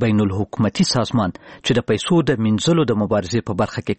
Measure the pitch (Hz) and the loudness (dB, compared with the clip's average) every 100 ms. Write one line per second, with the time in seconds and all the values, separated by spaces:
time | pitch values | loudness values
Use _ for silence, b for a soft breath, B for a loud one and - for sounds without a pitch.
0 | 117 107 104 95 101 - 107 - 185 127 | 0 2 0 -2 -4 -2 -2 0 0 0
1 | 110 123 95 - - - - 120 - 107 | 0 0 -2 -4 -16 -10 -2 -2 0 -2
2 | - 170 147 127 110 107 160 170 135 107 | 2 2 2 0 2 2 2 2 2 0
3 | 104 104 92 117 - 95 104 - - | 0 0 0 -2 -2 -2 -2 -4 -6